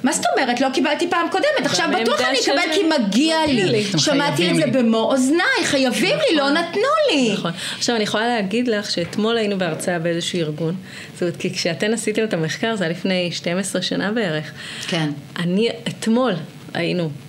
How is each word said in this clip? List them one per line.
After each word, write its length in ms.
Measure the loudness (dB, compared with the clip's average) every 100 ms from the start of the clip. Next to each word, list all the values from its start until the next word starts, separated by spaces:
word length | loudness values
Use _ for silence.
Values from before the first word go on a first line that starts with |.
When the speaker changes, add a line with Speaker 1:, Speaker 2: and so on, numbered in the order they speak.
Speaker 1:
"מה 80 | 2
זאת 120 | 2 0
אומרת? 280 | 0 0 2
לא 60 | 2
קיבלתי 360 | 2 0 2 0
פעם 180 | 0 0
קודמת, 140 | 0 2 2
Speaker 2:
אבל 80 | 0
Speaker 1:
עכשיו 200 | 0 0
Speaker 2:
העמדה 160 | 2
Speaker 1:
בטוח 180 | 2 2
אני 60 | 2 2
אקבל 20 |
Speaker 2:
של 80 | 2 2 2
Speaker 1:
כי 100 | 2
מגיע 140 | 2 2 2 2 2 2 2
Speaker 2:
מגיע 160 | 2 2
Speaker 1:
לי." 60 |
Speaker 2:
לי. 140 | 2 0
Speaker 3:
אתם 80 | 0
Speaker 1:
שמעתי 380 | 2 2 2 2
Speaker 3:
חייבים 180 | 2 2
Speaker 1:
את 180 | 2
זה 60 | 2
Speaker 3:
לי. 40 |
Speaker 1:
במו 140 | 4 2
אוזניי, 640 | 2 2 2 2 2 2 2
"חייבים 520 | 2 2 2 2 2 2
לי, 60 | 2
לא 80 | 2
Speaker 2:
נכון. 80 | 2
Speaker 1:
נתנו 240 | 0 0 2 2 2
לי." 220 | 4 2
Speaker 2:
נכון. 180 | 0 -2 -4 -8 -4
עכשיו, 180 | 0 0
אני 80 |
יכולה 240 | 0 0 0
להגיד 400 | 0 0 0 0
לך 240 | 0 -2
שאתמול 460 | -4 -4 -2 0 2
היינו 200 | 0 0
בהרצאה 420 | -2 -2 -2 -2
באיזשהו 400 | 0 -2 -2 -2
ארגון, 360 | -2 -2 -2 -4 -8 -16 -16
זאת 80 | -4
אומרת, 160 | -4 -2
כי 160 | -6
כשאתן 400 | -2 -2 0 0
עשיתם 300 | 0 0 0
את 100 | 0
המחקר, 420 | 0 -2 -2 -2 0
זה 80 |
היה 80 | -2
לפני 360 | -2 -2 0 -2
שתים 260 | -4 -2 -2
עשרה 240 | -2 -4
שנה 300 | -2 -2 -2
בערך. 400 | 0 -2 -2 -6 -12 -14 -10 -4
Speaker 1:
כן. 220 | -2 -2 -4 -10 -6
Speaker 2:
אני, 300 | -2 2 0 -2 -8
אתמול 460 | -6 0 2 2 -2 -6 -14 -10
היינו 360 | -4 -2 -2 -2 -6